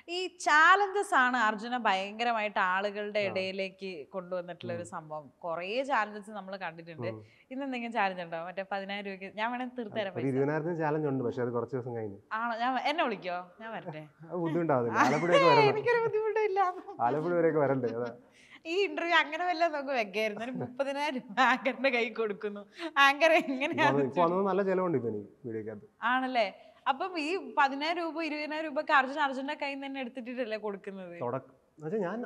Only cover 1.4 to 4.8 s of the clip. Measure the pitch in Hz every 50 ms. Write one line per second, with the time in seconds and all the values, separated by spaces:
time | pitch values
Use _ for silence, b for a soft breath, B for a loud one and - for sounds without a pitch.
1.4 | 220 214 220 196 226 240 247 247 226 214 190 190 196 202 208 220 240 240 233 220
2.4 | 208 208 202 220 190 185 185 190 202 208 202 208 208 208 208 214 202 190 180 190
3.4 | 190 190 190 196 190 185 190 - 196 190 185 151 131 - - 190 175 180 185 180
4.4 | 175 180 170 165 - - 170 170